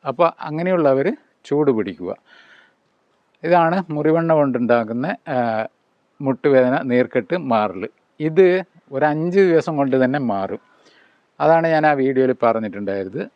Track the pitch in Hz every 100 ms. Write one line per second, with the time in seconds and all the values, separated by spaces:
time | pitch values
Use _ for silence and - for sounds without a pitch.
0 | 139 127 170 - 160 151 180 180 147 135
1 | 147 294 _ _ - 143 147 113 101 87
2 | 90 - _ - - - _ _ _ _
3 | _ _ _ _ 160 175 165 180 170 147
4 | 151 165 165 160 139 123 120 120 110 117
5 | 147 202 - 131 120 110 110 _ _ _
6 | _ _ 139 127 151 135 123 139 135 123
7 | 123 131 104 - 139 117 104 92 98 _
8 | _ _ 156 160 185 185 190 _ _ 135
9 | 151 151 170 185 190 165 160 151 139 131
10 | 127 143 123 98 98 101 _ _ _ _
11 | _ _ _ _ 147 165 165 156 151 143
12 | 135 131 131 123 120 113 110 98 101 98
13 | 95 117 202